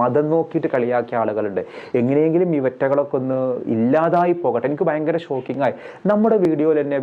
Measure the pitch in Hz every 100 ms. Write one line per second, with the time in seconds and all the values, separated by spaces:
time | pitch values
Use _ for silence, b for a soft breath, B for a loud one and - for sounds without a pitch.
0 | 123 131 151 165 160 165 156 135 120 123
1 | 120 120 110 107 104 95 90 B B 127
2 | 123 139 160 165 180 151 131 127 135 143
3 | 143 139 131 131 131 120 - 117 117 147
4 | 165 175 175 170 131 117 131 147 170 151
5 | 156 165 - 135 127 127 135 - B B
6 | 190 208 220 220 170 156 156 151 143 139